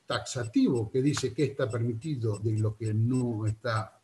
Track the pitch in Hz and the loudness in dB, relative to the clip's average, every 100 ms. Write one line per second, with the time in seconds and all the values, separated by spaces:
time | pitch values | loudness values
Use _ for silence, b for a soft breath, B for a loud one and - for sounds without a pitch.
0 | - 123 - 131 113 269 254 123 110 131 | -6 -6 -4 -6 0 2 4 4 0 2
1 | 139 - 127 131 139 - 123 117 120 113 | 2 2 0 0 0 0 -2 0 -2 -2
2 | 160 139 113 101 110 107 110 110 110 107 | -4 -2 -2 -2 0 0 0 -2 -2 2
3 | 113 127 120 110 110 107 120 110 95 - | 2 2 0 0 -2 -2 -2 -2 -4 -12